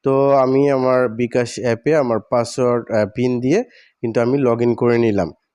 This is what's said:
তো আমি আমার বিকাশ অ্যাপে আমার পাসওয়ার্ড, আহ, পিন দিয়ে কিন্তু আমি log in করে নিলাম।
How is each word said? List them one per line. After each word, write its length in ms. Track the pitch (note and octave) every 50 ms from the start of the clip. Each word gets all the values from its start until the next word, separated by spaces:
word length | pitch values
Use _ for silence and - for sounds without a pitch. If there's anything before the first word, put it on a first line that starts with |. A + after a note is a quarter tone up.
তো 280 | _ C3+ C3+ C3+ C#3 C#3
আমি 400 | C#3 C3+ C3 C3 C3 C3+ C#3+ C#3+
আমার 380 | C#3 C3 B2+ B2+ B2+ B2+ B2+ A#2
বিকাশ 500 | A2 A#2 B2 A#2 - B2+ A#2+ A#2 - A2
অ্যাপে 380 | G#2+ B2 A#2 A2+ _ C#3+ D#3
আমার 220 | D#3 C3+ B2 A2+ G#2+ - _
পাসওয়ার্ড, 600 | C3 A#2+ A#2 - - - B2+ B2 A#2+ A#2+ A2 -
আহ, 140 | A2 G#2+ G#2+ G2+ -
পিন 260 | B2+ B2 B2+ B2 A#2+
দিয়ে 240 | B2 C3 D#3+ A3 B3+ _ _ - _ _ _ _
কিন্তু 200 | - A#2 A2 B2
আমি 220 | A#2 A#2+ C3+ C#3+
log 200 | C3+ A#2+ A#2 A2+
in 120 | A#2+ A#2+ A#2
করে 240 | - B2 A#2+ A#2+ A#2
নিলাম। 340 | A#2 A2+ G2+ G2 F2 D#2+ - _ _ _